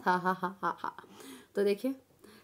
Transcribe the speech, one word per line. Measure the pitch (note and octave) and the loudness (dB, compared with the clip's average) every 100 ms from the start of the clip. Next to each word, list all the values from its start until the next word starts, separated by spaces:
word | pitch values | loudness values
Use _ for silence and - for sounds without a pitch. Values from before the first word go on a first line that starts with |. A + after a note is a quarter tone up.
| F#3+ | 2
हा | F3+ | 4
हा | F#3 | 2
हा | F#3 F3+ G3 | 0 -2 -2
हा | F3 - | -4 -2
हा। | - - - - - - - - | -8 -10 -20 -20 -18 -18 -6 0
तो | |
देखिए, | G3+ G3+ C4 C4 - _ - - | 2 2 -2 -4 -12 _ -20 -20